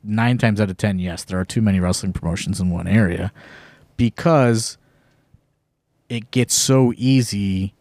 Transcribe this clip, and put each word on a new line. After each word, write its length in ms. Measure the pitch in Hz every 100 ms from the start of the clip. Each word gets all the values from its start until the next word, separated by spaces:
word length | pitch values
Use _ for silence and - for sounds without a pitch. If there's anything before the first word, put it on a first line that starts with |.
nine 340 | 107 107 117 123
times 240 | 117 104
out 80 | 104
of 80 | 92
ten, 220 | 104 95
yes, 260 | 90 82
there 140 | - 92
are 40 | 92
too 160 | -
many 180 | 110 95
wrestling 320 | 90 90 95
promotions 480 | 87 82 85 - 98
in 80 | 90
one 180 | 87 87
area 460 | 104 98 85 95 - - - - _ _ -
because 800 | 120 - 170 156 123 113 113 - _ _ _ _ _ _ _ _ _ _ _ _ _
it 200 | 120 110
gets 220 | 127 120
so 380 | - - 131 127 -
easy 760 | 127 135 113 101 98 95 95 _